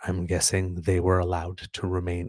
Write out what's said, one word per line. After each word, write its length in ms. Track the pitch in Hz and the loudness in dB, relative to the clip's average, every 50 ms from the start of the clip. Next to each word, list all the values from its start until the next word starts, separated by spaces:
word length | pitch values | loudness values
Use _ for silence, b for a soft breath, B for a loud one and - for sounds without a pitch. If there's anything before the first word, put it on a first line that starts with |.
| - | -6
I'm 240 | 92 90 90 87 | -4 -4 -2 -2
guessing 480 | 85 92 87 - - - 95 92 92 90 | 0 0 0 2 2 2 2 0 0 -4
they 240 | 87 80 98 92 87 | -2 0 2 2 4
were 220 | 85 92 92 92 | 4 4 4 4
allowed 380 | 87 90 90 85 82 90 92 - | 4 2 0 -2 -4 -6 -8 -10
to 280 | - - - - - | -12 -12 -8 -6 -4
remain 400 | 92 92 90 87 87 87 87 90 | -2 -2 -2 -2 -2 -2 -4 -4